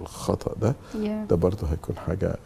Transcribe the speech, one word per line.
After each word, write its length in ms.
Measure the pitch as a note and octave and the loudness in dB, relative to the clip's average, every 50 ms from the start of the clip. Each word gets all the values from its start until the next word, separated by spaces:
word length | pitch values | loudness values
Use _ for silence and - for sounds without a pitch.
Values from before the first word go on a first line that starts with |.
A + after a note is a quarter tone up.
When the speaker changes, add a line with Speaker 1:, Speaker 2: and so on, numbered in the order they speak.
Speaker 1:
الخطأ 540 | - - - - - - G2 - - - - - | -12 -12 -10 -4 0 2 2 2 0 -2 -2 2
ده، 140 | G#2+ A2 C#3+ - - - - | 2 2 2 0 -2 -8 -4
Speaker 2:
Yeah. 380 | A3 G#3+ G#3 G#3+ G#3+ G#3+ G3+ | -2 -2 0 -2 -2 0 2
Speaker 1:
ده 60 | F#2+ | 4
برضه 300 | E2+ F2 F2+ G2 - - | 6 6 4 2 2 0
هيكون 300 | D2+ D2+ - - - - | -2 -2 -2 -2 -4 -6
حاجة 400 | - - - E2 - F#2 F2 E2+ - - | -4 -4 -4 -2 0 0 0 -2 -2 -6